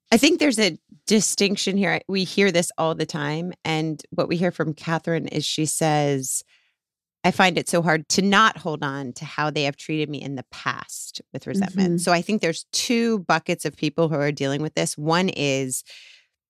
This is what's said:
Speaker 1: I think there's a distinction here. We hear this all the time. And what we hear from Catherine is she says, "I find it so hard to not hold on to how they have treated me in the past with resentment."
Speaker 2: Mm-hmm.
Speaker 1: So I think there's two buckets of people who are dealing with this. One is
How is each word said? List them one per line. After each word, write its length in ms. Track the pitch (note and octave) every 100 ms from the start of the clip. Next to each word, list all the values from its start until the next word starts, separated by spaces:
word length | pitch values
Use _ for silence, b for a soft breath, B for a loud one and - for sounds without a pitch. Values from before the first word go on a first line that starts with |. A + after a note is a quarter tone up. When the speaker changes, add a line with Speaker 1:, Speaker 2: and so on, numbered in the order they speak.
| -
Speaker 1:
I 60 | A3+
think 220 | - F4+
there's 200 | D4+ A3
a 180 | G3+ D#3 _ - -
distinction 680 | G#3 - - G3 G3+ G3 G3
here. 260 | F3+ E3 -
We 160 | F#3+
hear 280 | F3+ - G3
this 200 | E3+ F3 -
all 160 | D#3+
the 140 | D#3+ D#3
time. 460 | D#3+ D3 D#3 F3+ - -
And 340 | D#3 D#3+ D3+ -
what 160 | - -
we 100 | E3+
hear 140 | F3+
from 240 | - D#3+ D3
Catherine 520 | - E3 - E3 C#3+
is 160 | D3+
she 220 | - - D#3
says, 800 | - D#3+ D3+ C#3+ C3+ C3 - - _ _ _ _ _ _ _
"I 80 | F3+
find 260 | - F#3 D#3+
it 100 | -
so 140 | E3+
hard 280 | E3+ D#3+ -
to 120 | -
not 380 | G3 G3 A3 D#3
hold 240 | F3 D3+
on 300 | C#3+ C#3 C3
to 120 | - D3
how 240 | - D3+
they 140 | D3
have 120 | C#3+ C#3+
treated 320 | - D#3 D3+
me 140 | C#3
in 140 | C#3 C3+
the 100 | -
past 680 | - C3 B2 - - - - -
with 140 | - -
resentment." 420 | G3 G3 F#3+ F#3
Speaker 2:
Mm-hmm. 40 | F3
Speaker 1:
So 140 | F3
I 100 | F3
think 220 | F3 G#3
there's 240 | E3 D#3+ -
two 480 | - - A#3 A#3 A3
buckets 460 | E3+ D#3+ - E3+ D#3
of 100 | -
people 320 | D3+ E3 D#3+
who 60 | D3+
are 160 | D3
dealing 300 | C#3+ C#3 D3
with 140 | D#3 -
this. 200 | E3 -
One 300 | D3 E3+ F#3+
is 540 | - C#3+ C3+ C3 - - B B B B B _